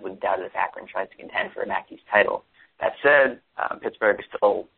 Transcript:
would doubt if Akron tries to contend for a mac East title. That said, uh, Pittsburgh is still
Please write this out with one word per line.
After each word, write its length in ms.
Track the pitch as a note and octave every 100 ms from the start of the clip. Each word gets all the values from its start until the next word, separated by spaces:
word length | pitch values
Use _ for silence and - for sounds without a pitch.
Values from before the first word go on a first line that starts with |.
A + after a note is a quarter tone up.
would 180 | F#2+ G2
doubt 180 | G2+ F#2
if 160 | F2+ F#2
Akron 320 | F#2 - -
tries 220 | F#2+ F#2+
to 60 | -
contend 340 | - G2 G2
for 80 | G2+
a 60 | G2+
mac 180 | F#2+ -
East 100 | - -
title. 340 | G#2 - - _ _ _ -
That 140 | F#2 -
said, 360 | C#3 C#3+ C3 B2 _ -
uh, 180 | - -
Pittsburgh 440 | A#2 - G#2+ G2
is 60 | - -
still 320 | G2+ F#2 F2+